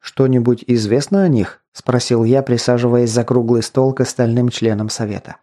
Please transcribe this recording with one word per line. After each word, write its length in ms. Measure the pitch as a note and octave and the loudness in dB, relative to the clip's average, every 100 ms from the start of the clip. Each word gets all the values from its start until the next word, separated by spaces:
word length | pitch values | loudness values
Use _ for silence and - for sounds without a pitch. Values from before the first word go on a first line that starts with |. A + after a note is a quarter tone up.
"Что-нибудь 640 | - - C3 B2+ A#2 A#2+ - | -20 -2 2 2 2 -2 0
известно 560 | A#2+ G#2+ A#2 C#3+ G3 | 0 2 -2 0 0
о 60 | F#3+ | 2
них?" – 320 | C3 F#2+ - _ | 2 0 -6 _
спросил 520 | - - B2 - A#2+ | -12 -2 -2 0 0
я, 180 | A2+ C3+ | 2 2
присаживаясь 680 | C3 A#2+ - B2 A#2+ A#2+ A#2+ | 2 -2 0 0 2 2 2
за 120 | A2+ | 0
круглый 400 | A#2+ B2 A2+ A#2+ | 0 0 2 0
стол 300 | A2 - C3 | 0 0 0
к 80 | C3 | 0
остальным 480 | B2 - A#2+ A#2+ B2 | -4 -2 0 0 0
членам 400 | - A2+ G#2 G#2+ | 0 -2 -2 -4
совета. 480 | - A2 G2 - - | -6 -8 -8 -12 -20